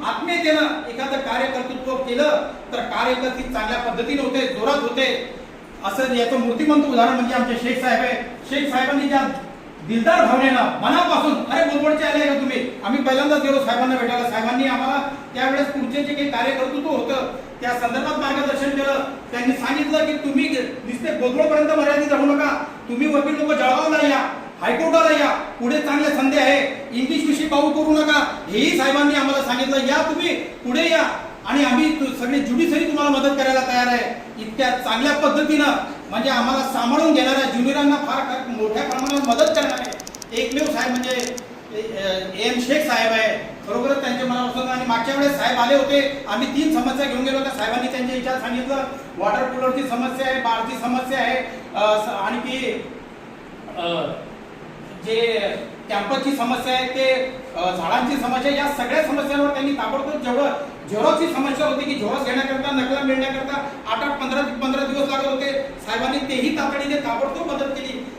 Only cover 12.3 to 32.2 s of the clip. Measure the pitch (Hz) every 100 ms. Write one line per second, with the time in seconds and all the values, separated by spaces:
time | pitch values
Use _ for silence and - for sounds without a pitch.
12.3 | 277 254 247 - - 196 277 254 262 294
13.3 | 294 277 277 220 240 254 254 233 240 240
14.3 | 220 226 254 269 254 262 285 277 - -
15.3 | 247 269 277 285 269 233 277 285 285 285
16.3 | 233 254 262 262 285 311 269 233 262 -
17.3 | - - - 240 247 240 254 311 302 285
18.3 | 277 277 277 277 277 277 277 - - -
19.3 | 240 247 269 - 294 294 302 311 - 277
20.3 | 285 302 262 233 - 208 247 320 269 247
21.3 | 285 311 302 302 311 285 294 285 285 285
22.3 | 285 294 - - - - 240 302 285 294
23.3 | 302 302 302 254 254 311 311 294 277 -
24.3 | - - - 185 240 320 330 320 294 277
25.3 | 208 - - 240 302 294 285 302 - 269
26.3 | 294 262 285 - - - 233 269 320 -
27.3 | 277 311 285 302 302 311 302 302 277 -
28.3 | - - 208 311 - 269 277 285 285 269
29.3 | 277 - 254 269 269 247 302 320 302 339
30.3 | - - - 247 294 339 320 - - -
31.3 | - - 269 277 247 311 - 269 -